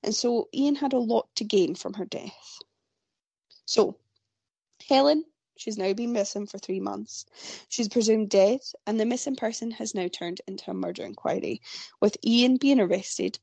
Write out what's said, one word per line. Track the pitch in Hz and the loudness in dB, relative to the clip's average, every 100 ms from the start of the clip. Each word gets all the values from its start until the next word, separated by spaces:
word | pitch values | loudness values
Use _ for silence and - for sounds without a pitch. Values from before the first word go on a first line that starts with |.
And | - | -4
so | 220 247 233 - | -2 0 0 -2
Ian | - 285 285 | 0 0 2
had | 277 | 0
a | 262 | 0
lot | 226 226 - - | 2 0 0 -6
to | |
gain | 214 208 165 | 0 2 2
from | 180 - | 0 -8
her | 202 180 | -8 -8
death. | - - - - - - _ _ _ _ _ _ _ _ _ - | -8 -12 -16 -20 -20 -20 _ _ _ _ _ _ _ _ _ -2
So, | - 208 - _ _ _ _ _ _ _ _ - | 2 2 0 _ _ _ _ _ _ _ _ 2
Helen, | 269 285 302 320 _ _ _ | 6 6 4 0 _ _ _
she's | - 208 | -8 -2
now | 190 | -2
been | 196 233 | 0 -2
missing | 233 196 208 202 | -2 -2 -4 -8
for | 202 | -12
three | - 190 | -6 -4
months. | 190 202 220 - - - - - - | -4 -6 -10 -14 -18 -18 -16 -16 -12
She's | - 220 | -4 0
presumed | 240 220 220 208 | 2 4 4 4
dead, | 196 190 262 - - - | 4 6 4 -4 -12 -4
and | 220 | 0
the | |
missing | 220 247 - 262 | 0 0 -4 -4
person | 220 226 233 | -4 -4 -8
has | 220 220 | -8 -6
now | 208 180 | -4 -6
turned | - 175 180 - | -6 -8 -8 -10
into | 196 - | -12 -8
a | |
murder | 208 180 185 | -6 -6 -6
inquiry, | - 101 - 175 85 110 - - - _ | -10 -6 -4 -2 -4 -8 -10 -16 -18 _
with | 208 - | 0 2
Ian | - 233 247 254 | 2 4 6 4
being | 277 269 | 6 4
arrested | 185 190 - - 92 - | 4 2 -2 -4 -4 -4